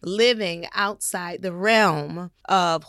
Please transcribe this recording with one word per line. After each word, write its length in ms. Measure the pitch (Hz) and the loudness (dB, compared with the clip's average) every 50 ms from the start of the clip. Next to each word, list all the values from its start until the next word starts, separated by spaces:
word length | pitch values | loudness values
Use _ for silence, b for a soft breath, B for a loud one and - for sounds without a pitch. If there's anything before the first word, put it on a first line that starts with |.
living 640 | - 170 196 214 233 247 240 214 202 175 170 170 170 - - | -8 -4 0 2 4 4 2 2 -2 -4 -4 -6 -10 -8 -4
outside 720 | 202 202 202 202 - - - - 180 175 175 175 - 190 | -4 -2 -4 -4 -6 -8 -6 -6 -6 -6 -8 -8 -6 -6
the 100 | 185 170 | -6 -4
realm 800 | 180 196 220 226 220 208 175 156 151 147 156 160 170 180 175 - _ - - | -2 2 4 6 6 6 4 4 0 -2 -6 -8 -10 -12 -12 -16 _ -2 0
of 360 | 196 185 175 170 165 156 - | 2 2 4 2 0 -2 -4